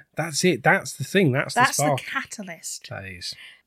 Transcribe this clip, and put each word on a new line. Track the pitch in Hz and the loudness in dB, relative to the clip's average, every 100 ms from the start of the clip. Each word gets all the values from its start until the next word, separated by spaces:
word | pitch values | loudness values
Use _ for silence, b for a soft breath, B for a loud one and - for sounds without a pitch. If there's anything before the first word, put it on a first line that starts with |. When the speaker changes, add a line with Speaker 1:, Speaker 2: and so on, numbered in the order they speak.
| - - | -4 -8
Speaker 1:
that's | 160 143 | -6 0
it. | 180 143 | 2 4
That's | 156 180 - | 4 2 0
the | - | -10
thing. | 135 190 165 | 0 4 4
That's | 127 - | 2 0
the | 233 | 2
Speaker 2:
That's | 269 - | 4 4
the | |
Speaker 1:
spark. | 147 135 | 2 0
Speaker 2:
catalyst. | - 269 254 - 185 170 - - - | -2 -6 -6 -12 -14 -12 -12 -12 -12
Speaker 1:
That | 104 | -12
is. | 95 90 - - B B | -10 -10 -12 -14 B B